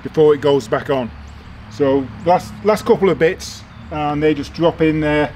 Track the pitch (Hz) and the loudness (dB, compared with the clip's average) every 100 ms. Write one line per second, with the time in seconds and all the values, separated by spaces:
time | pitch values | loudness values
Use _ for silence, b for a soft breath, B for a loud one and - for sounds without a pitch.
0 | - 160 151 147 147 139 - 139 - 135 | -4 4 4 4 2 2 0 -4 -2 -4
1 | 117 - - - - - - - 139 139 | -4 -10 -18 -20 -20 -20 -12 -2 0 0
2 | 127 107 - - - - 202 202 - 196 | -2 -4 0 0 0 -6 -2 0 2 2
3 | 190 135 160 - - - - - - 151 | 2 2 0 0 -12 -16 -20 -20 -10 -6
4 | 147 147 156 143 139 - 165 - 160 156 | -4 0 0 0 -4 0 0 2 0 2
5 | 151 151 143 | 0 0 -2